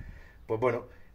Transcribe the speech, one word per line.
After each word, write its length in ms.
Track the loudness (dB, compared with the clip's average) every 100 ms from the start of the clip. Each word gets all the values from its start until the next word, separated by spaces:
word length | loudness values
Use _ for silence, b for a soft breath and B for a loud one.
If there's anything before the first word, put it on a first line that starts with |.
| B B B B -2
pues 140 | 4
bueno, 240 | 4 4 -2 B B